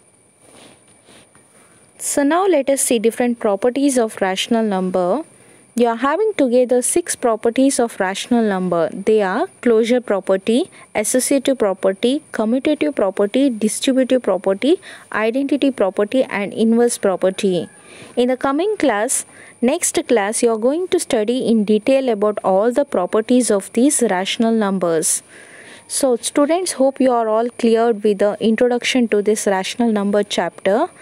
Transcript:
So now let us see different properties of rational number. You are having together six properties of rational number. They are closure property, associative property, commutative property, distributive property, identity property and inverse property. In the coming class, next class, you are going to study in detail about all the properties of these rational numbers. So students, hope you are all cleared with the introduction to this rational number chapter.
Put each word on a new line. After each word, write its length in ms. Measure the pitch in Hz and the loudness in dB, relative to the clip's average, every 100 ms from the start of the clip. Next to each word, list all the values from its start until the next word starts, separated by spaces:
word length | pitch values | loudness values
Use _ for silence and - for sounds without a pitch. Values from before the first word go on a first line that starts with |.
| _ _ _ _ _ - - - _ _ _ - _ _ _ _ _ _ _ - | _ _ _ _ _ -20 -20 -20 _ _ _ -20 _ _ _ _ _ _ _ -12
So 280 | - - | -6 0
now 200 | 285 330 | 0 2
let 240 | 392 311 269 | 2 2 2
us 100 | 269 | 0
see 180 | - 240 | 0 0
different 400 | 220 - 247 233 | 0 0 -2 -2
properties 600 | 220 196 247 247 285 254 | -2 0 0 0 0 2
of 220 | 220 - | -2 -2
rational 440 | 190 190 - 226 | -4 -2 -2 0
number. 580 | 220 190 185 185 180 233 330 _ _ _ _ - | 0 -2 -2 0 0 -2 -4 _ _ _ _ 0
You 100 | 233 | 0
are 100 | 226 | 0
having 360 | 269 320 440 | -2 0 0
together 480 | 392 269 247 247 247 | 0 2 2 2 2
six 320 | 247 349 - | 0 -2 -2
properties 640 | - 240 220 240 233 269 269 | -4 -2 0 0 2 2 2
of 200 | 233 - | -2 -2
rational 420 | 185 190 - 240 | -4 -4 -2 0
number. 460 | 220 190 185 175 160 | 0 0 -2 0 -2
They 340 | - 196 220 | -4 0 2
are 240 | 190 202 370 _ | 2 -2 -4 _
closure 380 | 247 220 226 247 | 2 2 2 0
property, 720 | 233 202 - 190 - 233 381 - - | 0 -2 0 0 2 0 -2 -10 -10
associative 640 | - 214 254 247 277 262 262 | -6 -2 0 2 0 0 0
property, 640 | 214 190 190 196 240 285 - | 0 0 -2 0 0 -2 -4
commutative 640 | - 214 254 311 294 294 277 | -4 -2 0 0 0 -2 -2
property, 540 | 196 190 208 254 277 | -2 0 0 2 0
distributive 720 | 220 214 - - 262 254 254 | 0 -4 -2 -2 0 2 0
property, 580 | 233 185 196 196 262 370 - - - | 0 -2 -2 -2 0 -2 -4 -20 -10
identity 580 | 208 220 247 277 277 277 | -4 -2 -2 -2 0 0
property 540 | 262 196 196 208 262 | 0 -2 0 -2 0
and 280 | - 196 202 | -2 -4 -6
inverse 460 | - 226 226 240 - | 0 2 2 2 0
property. 720 | 202 180 185 190 196 180 107 - - - - - | -2 0 -2 0 -2 -2 -4 -12 -20 -20 -10 -2
In 120 | 247 | -2
the 80 | 254 | 0
coming 400 | 277 277 392 415 | -2 -2 -2 0
class, 460 | 294 208 240 - - - - - | 0 0 -2 -4 -8 -16 -20 -4
next 360 | 240 330 - - - | 0 0 -2 -4 0
class, 340 | 233 196 226 | 0 0 0
you 80 | 233 | 0
are 80 | 226 | 0
going 300 | 233 311 370 | 0 -2 -2
to 100 | 349 | -2
study 480 | - 240 214 254 202 | 0 -2 0 -2 0
in 180 | 226 | 0
detail 440 | 202 214 208 269 262 | 2 2 2 2 2
about 300 | 214 214 208 | 0 0 -2
all 300 | - 190 226 | 0 2 2
the 120 | 240 | 0
properties 680 | - 202 180 214 220 254 233 | 0 -2 0 0 2 2 2
of 220 | 202 - | 0 -2
these 300 | - 269 285 226 | 0 2 2 0
rational 420 | 185 196 - 226 | -2 -4 -2 0
numbers. 720 | 226 202 190 175 165 - - - - - - - - - | 0 0 0 0 0 -2 -4 -8 -20 -20 -20 -20 -20 -12
So 300 | - 269 233 | -2 0 0
students, 560 | - - 285 330 370 | -2 0 2 0 -2
hope 280 | - 269 269 | 0 0 2
you 120 | 262 | 0
are 160 | 240 220 | 2 0
all 200 | 214 240 | 0 -2
cleared 520 | - 233 226 233 208 | -2 2 2 2 0
with 160 | 214 196 | 0 2
the 180 | 208 196 | 0 0
introduction 640 | 208 220 247 240 - 262 233 | 0 2 2 0 -2 0 0
to 140 | 208 | 0
this 240 | 202 214 - | 0 0 0
rational 460 | 190 190 - 233 | -2 -2 -2 0
number 320 | 208 202 208 | 0 0 0
chapter. 640 | 202 - 170 - 190 208 349 - | -2 -2 -4 -4 0 0 0 -6